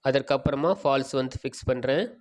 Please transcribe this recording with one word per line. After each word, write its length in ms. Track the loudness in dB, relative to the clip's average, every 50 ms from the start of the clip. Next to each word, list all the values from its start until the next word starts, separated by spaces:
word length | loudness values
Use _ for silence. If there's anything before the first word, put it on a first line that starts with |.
| _
அதற்கப்புறமா 640 | 2 2 2 2 2 0 2 2 0 0 2 2 2 0 2
ஃபால்ஸ் 340 | 2 2 2 2 0 -2 -2 -2
வந்து 220 | -2 -2 -6 -8 -8
ஃபிக்ஸ் 240 | -8 -10 -6 -2 -2
பண்றேன். 340 | -2 0 0 0 0 0 0 -2 -8 -18